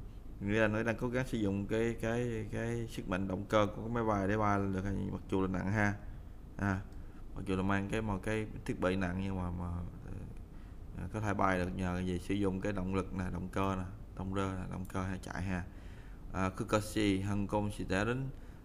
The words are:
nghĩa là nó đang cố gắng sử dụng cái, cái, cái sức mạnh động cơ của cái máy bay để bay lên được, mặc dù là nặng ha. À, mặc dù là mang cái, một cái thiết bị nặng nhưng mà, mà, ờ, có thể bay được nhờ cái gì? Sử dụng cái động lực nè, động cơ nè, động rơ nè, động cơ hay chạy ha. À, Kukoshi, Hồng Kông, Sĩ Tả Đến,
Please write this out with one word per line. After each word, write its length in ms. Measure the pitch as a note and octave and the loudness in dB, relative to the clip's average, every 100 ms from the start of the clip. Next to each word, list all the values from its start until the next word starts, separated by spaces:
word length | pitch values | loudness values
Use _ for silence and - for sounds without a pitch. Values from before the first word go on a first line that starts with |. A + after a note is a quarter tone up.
| - - - - | -10 -10 -12 -4
nghĩa 200 | G2+ G#2+ | 2 4
là 80 | A2 | 6
nó 140 | G#2+ | 4
đang 140 | A#2 A2+ | 2 2
cố 120 | B2+ | 0
gắng 180 | B2 C3 | 0 0
sử 120 | A#2 | 2
dụng 280 | G2+ G2+ G2 | 2 2 2
cái, 300 | A2 A#2 A2 | 2 2 2
cái, 460 | A2+ A#2 B2 A2+ G#2+ | 0 0 0 -2 -2
cái 340 | A2 A2+ A#2 A2+ | -2 -2 -2 -4
sức 180 | - A2 | -6 -2
mạnh 200 | F#2 G2 | 0 0
động 160 | F#2+ G2+ | -2 4
cơ 180 | G#2+ G#2 G#2 | 4 4 2
của 60 | |
cái 80 | A2 | -2
máy 140 | A#2 | 0
bay 240 | A2+ G2+ F#2+ | 2 4 4
để 80 | G#2+ | 4
bay 220 | G#2 G2+ | 4 4
lên 140 | G2 | 2
được, 120 | F#2+ G2 G2 G2 | 0 0 0 -2
mặc 100 | F#2+ - | -4 0
dù 100 | F#2+ | 2
là 60 | F#2 | 2
nặng 240 | F#2 F#2 | 2 2
ha. 220 | G#2+ G#2 G2+ - - - - - - | 4 4 2 -6 -10 -12 -14 -12 0
À, 240 | G2 F#2+ - - - - - | 2 2 -2 -10 -12 -12 -10
mặc 80 | - G2 | -8 -2
dù 100 | F#2+ | 2
là 60 | |
mang 260 | F#2+ G2 G2 | 2 2 2
cái, 140 | A2 | -2
một 160 | A2 F#2+ | 0 -2
cái 240 | G#2+ A2 A2 - | 0 -2 -2 -6
thiết 160 | - - | -6 0
bị 160 | F#2 F#2+ | 2 2
nặng 240 | F2+ F#2 | 2 0
nhưng 140 | F#2+ F#2+ | -2 0
mà, 140 | F2+ | -2
mà, 160 | F2+ F2 F2 F2 - - F#2+ F2 - - - - - - - | -2 -4 -4 -6 -8 -10 -8 -8 -10 -10 -12 -12 -12 -10 -8
ờ, 100 | F#2 | -4
có 80 | G#2+ | -2
thể 140 | G#2+ | 0
bay 240 | G2 G2 F#2 | 4 4 4
được 180 | F2+ F#2 | 2 0
nhờ 180 | F#2 | 0
cái 120 | F2+ F#2 | 0 0
gì? 120 | F2+ | -2
Sử 160 | - | 0
dụng 260 | G2+ G2 F#2+ | 2 2 2
cái 120 | G#2 | 0
động 220 | G2+ F#2 | 0 0
lực 200 | F#2+ F#2 | 0 0
nè, 100 | F#2 F2+ | -2 -2
động 160 | F2+ F2+ | -2 -2
cơ 240 | G2 G2 F#2 | 0 0 0
nè, 80 | F#2 G2+ - - | -2 -8 -10 -6
động 180 | F#2+ | -2
rơ 200 | F#2+ G2 F#2 | 0 0 -2
nè, 60 | F#2 | -4
động 140 | F2+ F#2 | -6 -4
cơ 140 | F#2+ | -2
hay 160 | F#2 F#2 | -2 -4
chạy 200 | - - | -4 -4
ha. 220 | F#2+ F2+ E2+ - - - - - - | -2 -2 -4 -10 -12 -12 -12 -12 -6
À, 160 | F2+ F#2+ | 0 0
Kukoshi, 720 | - G#2+ G#2+ G#2 A2 G#2 F#2+ | 0 2 2 2 2 4 4
Hồng 260 | G2 G2+ G2+ | 2 0 2
Kông, 240 | G#2+ G#2 | 0 0
Sĩ 120 | - | -2
Tả 200 | G2 F#2+ | 0 2
Đến, 240 | G#2+ B2+ C3+ - - - | 2 0 -2 -6 -12 -14